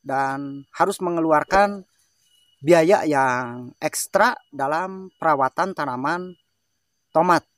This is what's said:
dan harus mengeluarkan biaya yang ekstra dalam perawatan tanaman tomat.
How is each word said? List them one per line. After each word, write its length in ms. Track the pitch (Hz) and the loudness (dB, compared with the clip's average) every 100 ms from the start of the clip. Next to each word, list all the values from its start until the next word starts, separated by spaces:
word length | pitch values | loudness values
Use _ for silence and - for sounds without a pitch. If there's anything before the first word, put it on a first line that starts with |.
dan 640 | 139 135 135 135 139 139 135 | -4 -4 -2 -4 -10 -12 -16
harus 240 | - 180 196 | -2 -2 -2
mengeluarkan 880 | 180 170 160 151 151 190 202 202 - _ _ _ _ _ _ _ 139 | -4 -2 2 2 2 2 2 -2 -16 _ _ _ _ _ _ _ 4
biaya 400 | 170 160 208 160 | 4 6 2 2
yang 640 | 143 131 123 123 123 123 _ | 0 2 0 -4 -12 -16 _
ekstra 560 | 156 - - 185 233 - _ | -6 -6 -4 2 2 0 _
dalam 640 | 139 135 156 190 190 190 _ | -6 -4 -2 -6 -12 -16 _
perawatan 480 | 165 143 131 - 185 | 0 2 0 -2 -4
tanaman 640 | 175 143 123 143 170 185 170 _ _ _ _ _ _ _ | -4 -6 -4 -4 -4 -8 -16 _ _ _ _ _ _ _
tomat. 320 | 156 180 165 _ | 0 4 2 _